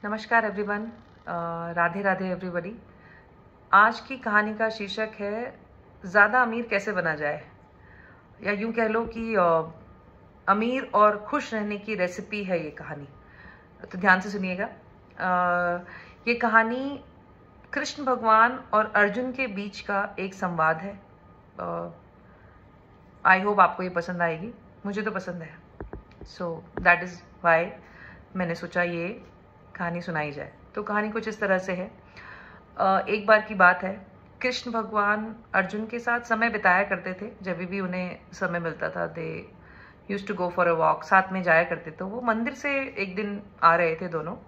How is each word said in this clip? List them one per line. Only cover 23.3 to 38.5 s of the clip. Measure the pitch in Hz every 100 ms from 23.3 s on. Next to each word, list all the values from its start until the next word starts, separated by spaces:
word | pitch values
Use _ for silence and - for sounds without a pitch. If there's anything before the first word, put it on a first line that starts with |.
| 190 202
hope | 208
आपको | 175 -
ये | 185
पसंद | 175 170 180
आएगी, | 170 160 208 240 - - 196
मुझे | 196
तो | 220
पसंद | 190 190 175
है। | 160 - - - - - - - - -
So | 175 160 - -
that | 180 175
is | 180 175 - - 175
why | 165 180 - - - - - - 185
मैंने | 175 170
सोचा | 170 180
ये | 175 170 175 233 - - - - - -
कहानी | 175 170
सुनाई | 170 160 151
जाए। | 143 143 - - -
तो |
कहानी | 208 208 214
कुछ | 220 220
इस | 214
तरह | 202 190
से | 185
है। | 180 196 - - - - - - - - -
अ, | 196 190 -
एक | 214 202
बार | 214
की | 214 202
बात | 180 185
है, | 190 208 - - - -
कृष्ण | 254 247 247
भगवान | 233 196 208 208 214 220 226 -
अर्जुन | 190 185 208 220
के | 240
साथ | 233 240
समय | 240 220 233
बिताया | 208 196 180
करते | 202 185 180
थे। | 185 208 -
जब | 190 170
भी | 180 196
उन्हें | 185 180 180 - -
समय | - 185